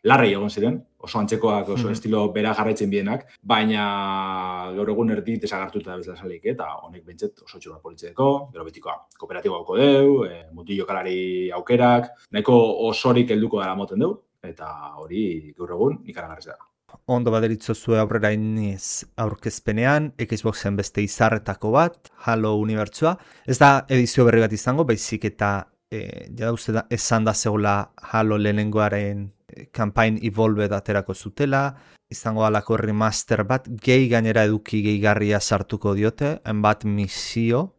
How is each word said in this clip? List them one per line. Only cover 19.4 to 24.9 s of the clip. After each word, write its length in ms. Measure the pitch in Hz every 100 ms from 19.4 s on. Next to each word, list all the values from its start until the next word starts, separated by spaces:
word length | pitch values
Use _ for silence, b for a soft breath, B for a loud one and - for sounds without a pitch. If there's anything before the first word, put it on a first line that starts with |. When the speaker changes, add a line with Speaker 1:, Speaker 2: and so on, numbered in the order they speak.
| 110 - - 107 127 151 151 -
Speaker 2:
Xboxen 600 | 117 107 113 - 101 101
beste 260 | 98 -
izarretako 680 | 104 - 113 110 - 98 107
bat, 360 | 127 170 - - _
Halo 300 | - 113 110 107
unibertsua. 600 | 107 107 104 - 156 185 B B -
Ez 120 | 131
da 260 | 143 139 -
edizio 360 | 131 120 -
berri 160 | 120 113
bat 120 | 110
izango, 320 | 107 - 139
baizik 400 | 151